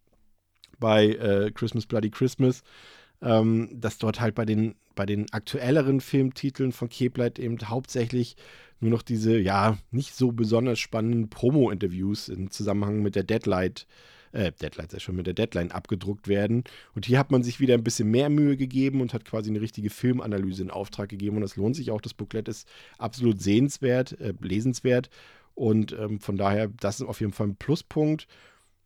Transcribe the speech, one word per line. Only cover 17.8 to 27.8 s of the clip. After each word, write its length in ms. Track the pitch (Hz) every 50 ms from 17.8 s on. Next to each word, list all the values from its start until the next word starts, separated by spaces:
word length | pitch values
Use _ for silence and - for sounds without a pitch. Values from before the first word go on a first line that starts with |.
bisschen 280 | 113 120 - - 107 107
mehr 180 | 110 123 143 147
Mühe 280 | 147 151 147 143 139
gegeben 440 | 135 135 127 131 131 135 135 135 135
und 140 | 127 117 -
hat 100 | 113 -
quasi 260 | - - 113 104 107
eine 100 | 107 104
richtige 300 | 110 110 - - 107 104
Filmanalyse 720 | - - - 123 123 123 - 110 104 98 98 92 90 95
in 80 | 92 92
Auftrag 380 | - 95 98 - - - 101 98
gegeben. 280 | 110 95 101 104 104
Und 60 | 107
das 140 | 104 95 -
lohnt 180 | 95 98 113 135
sich 160 | 165 123 117
auch. 100 | 107 104
Das 140 | - 117 -
Booklet 320 | - 107 - - 110 -
ist 220 | - 104 - - _ - - - - - -
absolut 420 | 113 110 - 127 123 117 107 92
sehenswert, 800 | 90 95 104 117 139 143 - - 135 123 123 127 127 - - -
äh, 140 | - 104 92 -
lesenswert. 720 | - 92 92 107 113 131 123 - - 127 123 123 127 - _ - - - - - _ _ -
Und, 380 | - 131 110 107 110 104 -
ähm, 280 | - 110 107 104 107 101
von 160 | - - 98
daher, 320 | 95 98 98 101 104 110 104 110 -
das 220 | - 101 113 -
ist 60 | 127
auf 140 | - 107 -
jeden 120 | 110 101
Fall 160 | - - 110 104
ein 80 | 98
Pluspunkt. 720 | - - - 151 -